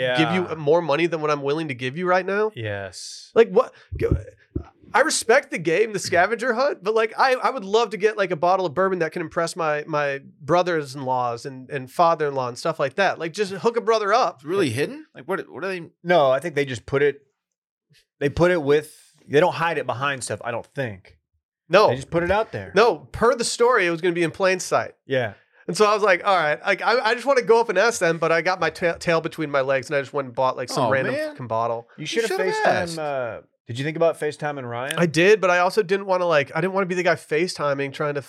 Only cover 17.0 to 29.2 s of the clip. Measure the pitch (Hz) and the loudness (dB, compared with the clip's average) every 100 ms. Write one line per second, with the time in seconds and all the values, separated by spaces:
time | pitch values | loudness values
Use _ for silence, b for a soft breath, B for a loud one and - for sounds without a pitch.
17 | 143 139 _ _ _ _ _ _ _ b | 2 0 _ _ _ _ _ _ _ b
18 | b - 143 156 175 175 139 151 151 - | b -6 -4 2 2 2 2 0 0 -18
19 | _ _ - 143 175 135 170 151 123 117 | _ _ 0 2 2 0 -2 -4 -4 -4
20 | 143 131 - 104 117 117 - 139 120 92 | -4 -4 -6 -6 -6 -8 -8 -8 -6 -8
21 | - _ _ _ _ _ - 190 196 131 | -18 _ _ _ _ _ 2 4 4 2
22 | - 170 175 202 220 110 95 190 233 151 | -2 -2 0 0 -2 -8 -2 2 4 2
23 | 139 - 233 254 - - 240 240 175 165 | -6 0 0 2 -2 0 2 2 2 0
24 | 180 170 165 - 185 185 - 139 107 - | -2 0 -2 0 0 0 0 -2 -2 -10
25 | - 131 110 95 b b b 175 208 214 | -4 -2 -2 -8 b b b 2 2 4
26 | 202 175 196 185 151 156 196 190 185 247 | 4 2 4 2 2 -2 -2 0 2 2
27 | 214 240 254 262 190 233 220 185 233 - | 2 0 2 2 4 4 4 2 2 2
28 | 170 165 160 165 170 185 160 - 170 170 | 0 0 2 2 2 0 -2 0 -2 -2
29 | 175 165 | 0 0